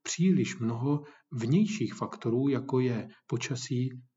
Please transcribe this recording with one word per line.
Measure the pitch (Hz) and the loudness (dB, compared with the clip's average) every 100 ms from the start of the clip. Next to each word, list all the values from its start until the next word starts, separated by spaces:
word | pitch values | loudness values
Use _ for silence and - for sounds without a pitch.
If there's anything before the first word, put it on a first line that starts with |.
příliš | - - 185 160 113 - | -8 0 4 4 2 -2
mnoho | 113 117 135 147 - - - | -2 0 0 0 -4 -20 -10
vnějších | 123 117 175 214 - 107 | -4 2 4 4 0 -4
faktorů, | - 113 - 117 120 139 | -4 -6 -4 0 2 2
jako | 131 - 127 | 0 0 2
je | 127 110 - - - | 2 0 -6 -14 -6
počasí, | 123 - 127 - 123 127 127 - | -4 -4 -6 -4 -2 -2 -6 -20